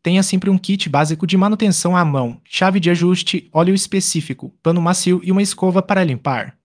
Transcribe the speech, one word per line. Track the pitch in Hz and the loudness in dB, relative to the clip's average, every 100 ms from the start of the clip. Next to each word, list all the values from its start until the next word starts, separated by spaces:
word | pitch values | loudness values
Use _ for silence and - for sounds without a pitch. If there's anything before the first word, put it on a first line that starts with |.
tenha | 170 185 | 0 0
sempre | 190 185 190 | 2 0 0
um | 190 | 0
kit | - 196 156 | 0 -4 0
básico | 143 156 160 170 | 0 0 -2 0
de | |
manutenção | 185 202 214 214 185 175 180 | 2 2 2 0 0 0 0
à | |
mão, | 160 139 120 123 | 0 0 -2 -6
chave | - - 185 190 | -10 -2 0 2
de | 165 | 2
ajuste, | 170 175 180 - 180 - | 2 2 0 -2 -6 -2
óleo | 160 175 | 0 2
específico, | 190 - 196 - 160 147 - - _ | 0 0 -4 -2 -4 -6 -10 -12 _
pano | 165 170 | -2 0
macio | 170 180 180 180 | 0 0 0 0
e | 175 | 0
uma | 190 | 0
escova | 202 - 185 185 | 0 0 0 0
para | 185 190 | 0 0
limpar. | 170 123 147 120 113 - | 0 -2 -4 -4 -6 -16